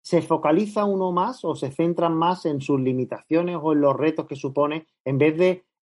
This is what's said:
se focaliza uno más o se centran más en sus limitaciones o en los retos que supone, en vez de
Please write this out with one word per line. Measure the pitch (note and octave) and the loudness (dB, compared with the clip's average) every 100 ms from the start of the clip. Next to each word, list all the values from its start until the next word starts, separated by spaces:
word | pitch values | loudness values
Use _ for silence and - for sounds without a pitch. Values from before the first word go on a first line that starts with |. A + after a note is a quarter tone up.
se | - E3+ | 0 0
focaliza | D#3 D#3+ D#3 D#3+ G#3 G#3+ G#3 | 2 0 2 2 0 -2 -2
uno | F#3+ F#3 | 0 0
más | F3 G3+ B3+ | 0 -2 -4
o | F3 | -8
se | C#3+ C3+ | -6 -6
centran | C#3 E3+ E3 E3+ | -2 -2 0 0
más | D#3+ F3 F3+ E3+ | 2 0 0 -2
en | C#3+ | -4
sus | C3+ C#3 | 0 0
limitaciones | B2+ B2+ B2+ A2 _ D#3+ F3 F3 | 2 0 -4 -8 _ 0 0 -2
o | D3+ | 0
en | D3 | 2
los | C#3+ | 4
retos | C3 D#3 D#3 D3+ | 2 0 -2 -8
que | C#3 | -8
supone, | C#3 C#3 D3 D#3 D#3+ _ | -6 0 0 -2 -10 _
en | - C3+ | -4 2
vez | D3+ D#3 | 2 4
de | F#3 F3+ _ _ | 2 0 _ _